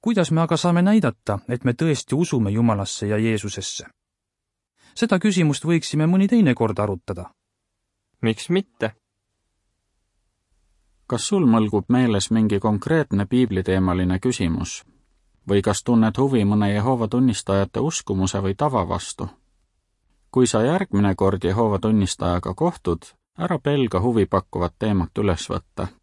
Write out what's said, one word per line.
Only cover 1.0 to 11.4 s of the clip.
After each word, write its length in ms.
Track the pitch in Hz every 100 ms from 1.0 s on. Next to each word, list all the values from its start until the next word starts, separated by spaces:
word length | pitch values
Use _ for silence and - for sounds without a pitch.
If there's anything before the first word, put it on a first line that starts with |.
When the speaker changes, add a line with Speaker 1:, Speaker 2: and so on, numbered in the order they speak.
| 151 - - 101 -
Speaker 1:
et 160 | 123
me 80 | 131
tõesti 420 | 120 165 143 -
usume 360 | 135 175 139 104
Jumalasse 560 | 104 117 104 98 - 104
ja 120 | 107
Jeesusesse? 680 | 113 110 104 98 95 - - _ _ _ _ _ _ _ _ _ _
Seda 240 | - 226 190
küsimust 460 | 214 185 160 139
võiksime 420 | 156 170 - 147 156
mõni 220 | 185 196
teine 260 | 240 180
kord 240 | 120 113 101
arutada. 520 | 104 92 - 90 87 _ _ _ _ _ _ _ _ _
Speaker 2:
Miks 260 | 113 110 -
mitte? 440 | 175 196 _ 110 - _ _ _ _ _ _ _ _ _ _ _ _ _ _ _ _ _ _ _ _ _
Speaker 3:
Kas 220 | 120 -
sul 180 | 202